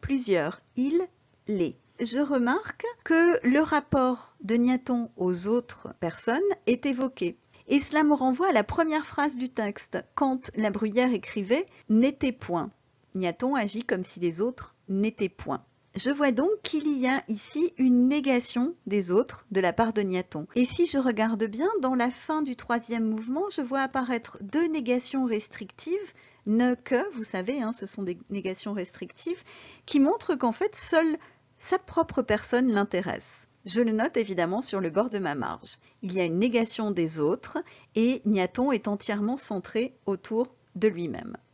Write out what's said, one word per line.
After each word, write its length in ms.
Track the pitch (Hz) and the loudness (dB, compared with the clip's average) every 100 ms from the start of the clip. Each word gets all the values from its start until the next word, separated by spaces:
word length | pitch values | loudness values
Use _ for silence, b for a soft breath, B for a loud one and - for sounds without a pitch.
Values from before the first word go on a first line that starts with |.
plusieurs, 600 | - 277 247 180 151 185 _ - | -2 -2 2 2 2 -4 _ -2
il, 320 | 269 330 359 _ _ _ - | 0 0 -2 _ _ _ -4
les. 280 | 202 165 - _ _ | 0 0 -4 _ _
Je 200 | 233 233 | -2 0
remarque 680 | 285 277 240 311 427 - 453 480 | 0 2 2 0 -2 -8 -8 -8
que 360 | - 330 339 - 240 | 2 4 6 4 4
le 120 | 277 | 4
rapport 760 | 311 294 277 277 254 247 - _ | 4 0 2 2 2 0 -8 _
de 120 | 196 233 | -2 2
Niaton 540 | 240 254 254 247 233 - | 4 2 0 -2 -4 -2
aux 300 | 185 180 190 | 0 0 0
autres 460 | 240 240 - - - | 0 -2 -16 -16 -6
personnes 400 | 170 - - 254 403 381 - | -6 -2 -2 0 0 0 0
est 180 | 247 285 | 0 0
évoqué. 520 | 254 262 262 175 - _ b b | -2 -4 -2 -6 -6 _ b b
Et 120 | 277 | 0
cela 240 | - 294 | 2 2
me 100 | 302 | 4
renvoie 360 | 294 262 254 381 | 4 2 2 4
à 40 | |
la 100 | 254 | 4
première 420 | 208 - 320 311 302 | 2 0 2 0 -2
phrase 300 | - 294 254 | -2 -2 -2
du 140 | 254 | -6
texte, 480 | 247 208 202 - - - - | -4 -4 -6 -8 -8 -6 -2
quand 360 | 269 262 - - | 0 0 -2 0
La 140 | 214 | -2
Bruyère 440 | 202 214 208 254 | 0 0 2 2
écrivait « 520 | 220 - - 190 262 381 B B | 0 -2 -6 0 0 0 B B
n'était 420 | 214 262 277 269 | 4 4 2 -2
point ». 400 | 247 - 175 202 _ _ _ _ 190 | -2 -4 -4 -4 _ _ _ _ -2
Niaton 400 | 180 170 254 277 | -2 0 0 0
agit 280 | 208 214 | -2 -4
comme 200 | - 190 | -2 -2
si 160 | 185 - | -2 -2
les 200 | 175 160 | -2 0
autres 340 | 226 254 - _ - | -2 -2 -14 _ -6
n'étaient 420 | 190 214 226 190 | 0 0 0 -6
point. 340 | - - 135 _ _ _ - | -4 -8 -8 _ _ _ -2
Je 160 | - | -2
vois 200 | 285 285 | 2 2
donc 200 | 226 330 427 | 2 0 0
qu'il 260 | - 311 302 | -2 -2 0
y 200 | 277 254 | 0 0
a 160 | 269 - | 0 -4
ici 460 | 214 - 294 349 - | -8 -6 -2 -2 2
une 280 | 262 247 254 | 4 6 6
négation 680 | 294 269 247 240 240 262 349 - | 4 2 2 2 0 -2 -4 -2
des 240 | 208 175 | -2 2
autres 380 | 185 269 - - | 2 2 -4 -4
de 100 | 190 | 0
la 140 | 180 | 0
part 200 | 170 226 | 2 2
de 80 | 214 | 2
Niaton. 440 | 202 180 185 156 151 - | 0 -2 -4 -8 -4 0
Et 100 | 247 | 0
si 200 | - 349 | 2 2
je 140 | 277 | 2
regarde 440 | 254 220 220 220 220 | 0 2 0 0 -2
bien, 240 | 214 349 440 | 0 -2 0
dans 140 | 254 254 | 0 2
la 160 | 247 | 0
fin 320 | 247 - 311 | -2 -4 -2
du 120 | 285 247 | -2 -6
troisième 540 | - 240 233 233 220 | -2 -4 -2 -2 -2
mouvement, 400 | 214 226 277 403 | -2 -4 -4 -2
je 140 | 392 | -4
vois 180 | 247 269 | -2 -2
apparaître 560 | 262 262 254 240 - - | -2 -2 -2 -4 -6 -14
deux 260 | 196 294 339 | -4 0 0
négations 580 | 311 240 247 - 269 254 | 0 0 -2 0 -2 0
restrictives, 880 | 214 - - 196 - - 381 392 - b b - | -2 -4 -14 -16 -14 -6 -6 -6 -16 b b 0
ne 300 | 220 247 247 | 2 2 0
que, 360 | - 247 392 | 0 0 0
vous 100 | 277 | -6
savez, 360 | 220 190 185 285 | -8 -6 -4 -4
hein, 120 | 220 | -4
ce 140 | 240 196 | -6 -8
sont 160 | - | -8
des 160 | 190 175 - | -8 -8 -8
négations 440 | 202 190 185 214 | -6 -6 -6 -6
restrictives, 680 | 202 180 - 180 - - 359 - B B B - | -6 -8 -10 -14 -10 -8 -8 -10 B B B 0
qui 120 | 294 | 4
montrent 360 | 277 381 - 285 | 4 2 0 0
qu'en 160 | 247 | 0
fait, 240 | 226 415 - | 0 -2 0
seule 420 | - 320 320 311 B B B _ | 2 4 4 0 B B B _
sa 200 | - 370 | -2 -2
propre 440 | - - 320 - | 0 -2 0 0
personne 500 | 240 208 - 247 262 | 0 -2 2 2 4
l'intéresse. 760 | 208 202 175 185 - - - - _ 196 | 2 2 -2 -2 -6 -10 -16 -20 _ 0
Je 160 | 202 | 2
le 100 | 233 | 4
note 240 | 220 247 247 | 2 0 0
évidemment 460 | 202 180 170 196 | 0 0 0 0
sur 180 | 262 196 | -2 -2
le 100 | 175 | 0
bord 200 | 160 240 | 0 0
de 100 | 214 | 0
ma 160 | 165 143 | -2 -2
marge. 440 | 82 82 - - b b | -4 -6 -8 -10 b b
Il 100 | 190 | -6
y 80 | 185 | 0
a 40 | 175 | 0
une 140 | 170 | 2
négation 520 | 240 233 226 - 214 | 2 2 0 -2 -2
des 280 | 185 160 160 | 0 -2 0
autres 380 | 147 190 - 302 - B B - | 0 0 -4 -8 -10 B B 0
et 260 | 233 262 214 | 2 2 0
Niaton 460 | 202 180 - 262 | 2 0 0 0
est 160 | 240 - | 0 -2
entièrement 480 | 202 - 208 208 262 | -4 -4 -2 -2 -2
centré 580 | - 202 - 220 254 - - | -4 -4 -4 -4 -4 -6 -4
autour 500 | 190 - 220 247 _ _ 185 | -4 -2 -2 -2 _ _ 0
de 120 | 214 | 0
lui-même. 480 | 170 170 127 - - _ | 2 -6 -6 -10 -14 _